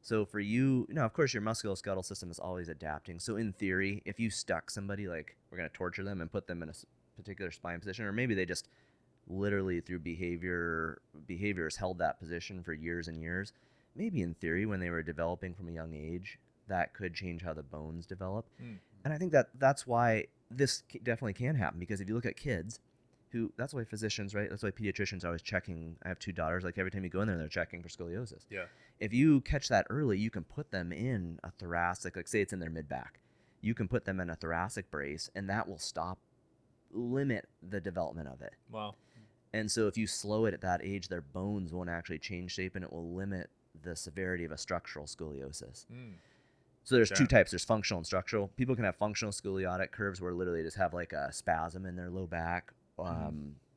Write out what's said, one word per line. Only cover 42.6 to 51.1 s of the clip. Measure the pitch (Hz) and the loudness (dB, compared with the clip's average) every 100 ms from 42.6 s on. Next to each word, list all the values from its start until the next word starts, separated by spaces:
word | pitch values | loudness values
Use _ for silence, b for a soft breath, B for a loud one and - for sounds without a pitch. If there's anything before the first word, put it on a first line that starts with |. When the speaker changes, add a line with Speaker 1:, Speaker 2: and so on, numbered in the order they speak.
| 92 92 | -4 -4
Speaker 1:
and | |
it | 90 | -6
will | 82 85 | -6 -6
limit | 90 98 95 - _ _ 80 | -4 -2 -2 -6 _ _ -12
the | 87 82 | -8 -8
severity | - 78 92 90 | -6 -4 0 0
of | 82 | -2
a | 73 | -6
structural | - 87 - 76 73 | -2 -4 -4 -10 -10
scoliosis. | - 80 69 67 76 - - - | -8 -8 -6 -8 -10 -12 -16 -16
Speaker 2:
Mm. | 123 120 90 b b b b b _ | -16 -14 -16 b b b b b _
Speaker 1:
So | - | 6
there's | 127 110 | 8 8
two | 95 | 8
Speaker 2:
Yeah. | 127 | 8
Speaker 1:
types. | 120 95 | 10 8
There's | 90 | 4
functional | - 110 98 92 | 2 2 2 -2
and | 82 | 0
structural. | 92 - 110 98 | 0 2 0 0
People | - 123 120 | 0 0 2
can | |
have | 104 87 | 2 2
functional | 104 104 110 | -2 0 -4
scoliotic | 98 101 95 92 90 95 | -4 -2 0 0 0 -2
curves | - 101 92 | -2 -2 -2
where | 90 | -2
literally | 87 90 85 | 0 0 0
just | 80 101 | -2 2
have, | 90 | 0
like, | 87 85 | 2 -4